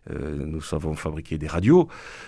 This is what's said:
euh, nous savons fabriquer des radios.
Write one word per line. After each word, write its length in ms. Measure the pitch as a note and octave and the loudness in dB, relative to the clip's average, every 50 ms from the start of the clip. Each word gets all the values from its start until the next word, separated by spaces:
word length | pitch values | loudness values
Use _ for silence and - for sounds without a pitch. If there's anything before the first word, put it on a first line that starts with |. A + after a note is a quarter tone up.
| - - | -12 -10
euh, 340 | - D2 C2+ D#2 D2+ C#2+ C2+ | -8 -6 -6 -4 -4 -4 -4
nous 160 | D#2 D#2+ D#2 | -4 -6 -6
savons 320 | D2+ - - D#2 D#2 D#2 D#2 | -6 -4 -4 -2 -2 -2 -4
fabriquer 460 | - - E2 D2+ D#2 D2+ - D#2+ D2+ | -4 -4 -6 -6 -6 -6 -6 -6 -4
des 80 | D2+ | -4
radios. 420 | D2 D#2 F2 F#2 B2 E3+ F3+ D#3+ - - - - - - - - | -2 -2 2 6 8 8 8 6 4 0 -14 -16 -16 -16 -16 -18